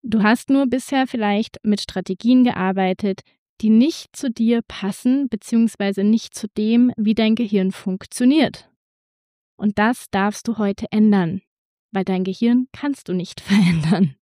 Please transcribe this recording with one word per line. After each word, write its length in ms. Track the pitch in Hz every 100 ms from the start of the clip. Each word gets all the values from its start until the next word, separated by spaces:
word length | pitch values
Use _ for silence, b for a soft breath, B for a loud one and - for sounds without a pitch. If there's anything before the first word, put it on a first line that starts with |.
Du 180 | 247 220
hast 300 | 214 233 -
nur 160 | 269 269
bisher 400 | 254 - 277 262
vielleicht 500 | 240 208 202 226 -
mit 180 | 214 208
Strategien 640 | - - 190 185 226 254
gearbeitet, 760 | 247 - 185 190 185 185 202 190 _ _ _ _
die 80 | 214
nicht 460 | 220 285 - - -
zu 160 | 277
dir 300 | - 226 233
passen, 680 | - - 190 - 247 269 269
beziehungsweise 720 | 196 - 233 226 - 196 196
nicht 300 | 208 226 -
zu 140 | - 208
dem, 440 | - 214 233 247 -
wie 180 | 208 220
dein 200 | 220 220
Gehirn 360 | 220 202 190
funktioniert. 1000 | - - 185 - - 247 302 269 - - _ _ _ _ _ _ _ _ _
Und 200 | 208 202
das 320 | 214 254 -
darfst 360 | 190 202 - -
du 100 | 220
heute 280 | 202 202 -
ändern, 500 | 214 214 202 170 190 _ _ _ _ _
weil 140 | 196 190
dein 180 | 185
Gehirn 440 | 185 185 233 240 254
kannst 380 | - 294 277 -
du 40 |
nicht 280 | 180 180 -
<laughs> 0 |
verändern. 760 | - 202 175 165 156 175 170 -